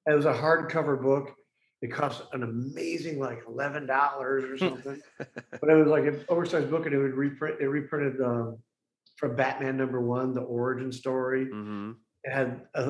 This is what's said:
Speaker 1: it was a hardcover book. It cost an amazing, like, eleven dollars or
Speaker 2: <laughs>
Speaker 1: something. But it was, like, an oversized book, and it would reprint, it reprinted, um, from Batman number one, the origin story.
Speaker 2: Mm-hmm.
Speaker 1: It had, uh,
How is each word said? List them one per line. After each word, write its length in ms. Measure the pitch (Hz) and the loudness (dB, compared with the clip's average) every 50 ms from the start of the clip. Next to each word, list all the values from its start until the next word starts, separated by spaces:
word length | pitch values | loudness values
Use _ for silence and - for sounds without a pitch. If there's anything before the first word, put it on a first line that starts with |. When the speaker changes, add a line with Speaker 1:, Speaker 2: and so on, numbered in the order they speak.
| _ 156 | _ 4
Speaker 1:
it 60 | 151 | 4
was 120 | 147 143 | 6 6
a 80 | 156 127 | 4 2
hardcover 680 | 117 143 156 165 165 156 - - 165 147 147 139 127 | 2 4 4 4 4 2 0 0 0 2 2 0 2
book. 340 | 127 135 139 143 139 - - - _ _ _ _ _ _ _ _ | 4 4 4 4 2 -2 -10 -18 _ _ _ _ _ _ _ _
It 100 | 123 117 | -10 -6
cost 320 | - - 147 135 - - - - - | -2 -2 -2 -2 -2 -6 -10 -8 -6
an 80 | 131 120 | -6 -4
amazing, 760 | 113 113 120 127 139 156 165 165 165 165 - 151 165 151 139 | -4 -4 -4 -6 -6 -6 -6 -6 -4 -4 -4 -4 -6 -4 -4
like, 240 | 135 123 117 113 - 117 | -4 -4 -6 -8 -10 -10
eleven 380 | 117 131 139 143 143 151 143 | -8 -6 -6 -4 -4 -6 -4
dollars 600 | 127 131 139 143 143 139 139 127 131 135 135 131 | 0 2 2 2 2 0 -2 -2 0 0 0 0
or 120 | 131 135 135 | -2 -2 -2
Speaker 2:
<laughs> 120 | 185 170 | -2 -2
Speaker 1:
something. 300 | 131 120 131 139 139 139 - - _ - | -2 -4 -8 -10 -10 -12 -14 -16 _ -12
But 500 | 139 - _ 120 - _ - 127 147 151 | -12 -12 _ -14 -14 _ -10 0 4 8
it 60 | 156 | 8
was, 120 | 156 156 151 | 8 8 8
like, 180 | 156 143 135 | 6 4 4
an 180 | 147 139 - - - | 2 0 -2 -2 0
oversized 420 | 170 170 175 170 175 160 139 135 | 0 0 2 2 0 0 0 0
book, 140 | 156 165 160 | 0 -2 0
and 100 | 156 143 | 0 0
it 20 | 139 | 2
would 160 | 139 135 131 | 2 0 0
reprint, 460 | 135 143 143 139 - 151 156 156 - | 0 0 -2 -2 -2 -4 -4 -2 -2
it 60 | 143 135 | -2 0
reprinted, 520 | 143 147 143 - 160 147 143 135 123 131 | 0 -2 -2 -2 -2 -2 -2 -2 0 0
um, 360 | 127 120 120 117 113 113 113 113 - _ _ _ _ _ _ _ _ _ _ - | 0 0 0 0 -2 -4 -6 -10 -16 _ _ _ _ _ _ _ _ _ _ -4
from 180 | 151 131 120 | -4 -2 0
Batman 400 | 123 131 135 - - 139 131 131 131 | 0 0 0 0 -2 -2 -2 0 0
number 220 | 131 123 127 123 | 0 0 0 0
one, 320 | 120 120 123 127 131 131 123 | 0 0 0 0 0 0 -2
the 80 | 123 | -2
origin 500 | - 123 120 120 120 131 127 123 131 131 | -4 -2 -2 -2 0 0 -2 -2 -4 -6
story. 540 | 123 123 - 131 131 131 127 127 131 131 131 | -8 -6 -4 -2 -2 0 0 0 0 0 -2
Speaker 2:
Mm-hmm. 460 | 131 110 104 104 104 104 101 101 107 117 - _ _ _ _ - | -2 -4 -8 -8 -8 -8 -8 -8 -8 -10 -14 _ _ _ _ -10
Speaker 1:
It 80 | 135 131 | -4 -2
had, 280 | 139 131 120 120 - - - - | 0 0 0 -2 -6 -12 -8 -4
uh, 120 | 156 127 139 | -2 -2 0